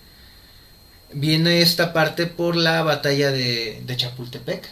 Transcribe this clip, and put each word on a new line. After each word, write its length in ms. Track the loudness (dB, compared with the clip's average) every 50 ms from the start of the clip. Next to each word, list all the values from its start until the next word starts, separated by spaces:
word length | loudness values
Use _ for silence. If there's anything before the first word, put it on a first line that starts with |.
| -20 -20 -20 -20 -20 -20 -20 -20 -20 -20 -20 -20 -20 -20 -20 -20 -20 -20 -20 -20 -20 -12 -6
viene 480 | -2 0 2 2 4 4 4 4 4
esta 320 | 4 4 2 2 0 0 2
parte 320 | 2 2 2 0 -2 -4 -4
por 280 | -2 -2 -2 0 2
la 260 | 2 2 2 2 2
batalla 500 | 2 2 0 0 0 0 2 2 2 2
de, 500 | 0 0 0 -2 -2 -2 -4 -6 -8 -10 -10
de 120 | -6 -4 -4
Chapultepec. 680 | -4 -4 -8 -10 -12 -12 -12 -10 -8 -8 -8 -8 -8 -12